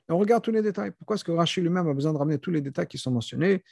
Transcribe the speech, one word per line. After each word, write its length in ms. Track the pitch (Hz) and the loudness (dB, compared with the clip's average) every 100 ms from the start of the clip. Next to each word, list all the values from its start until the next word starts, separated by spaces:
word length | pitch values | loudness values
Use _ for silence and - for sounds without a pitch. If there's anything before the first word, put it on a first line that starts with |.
| - | -2
On 100 | 170 | 2
regarde 260 | 208 233 | 4 2
tous 80 | 226 | 2
les 100 | 220 | 0
détails. 300 | 214 202 202 | 0 -2 -6
Pourquoi 240 | - - 214 | -8 -4 -4
est-ce 80 | |
que 80 | - | -2
Rashi 280 | 165 165 - | 0 0 0
lui-même 280 | 170 185 165 | 0 0 0
a 40 | |
besoin 200 | 139 151 | 0 0
de 60 | 151 | 0
ramener 200 | 147 147 | 0 -2
tous 140 | - | -2
les 80 | 160 | -2
détails 260 | 139 127 175 | -2 -4 -6
qui 120 | 127 | -6
sont 120 | 127 | -2
mentionnés ? 540 | 123 - 123 175 185 - | -2 -2 0 2 2 -2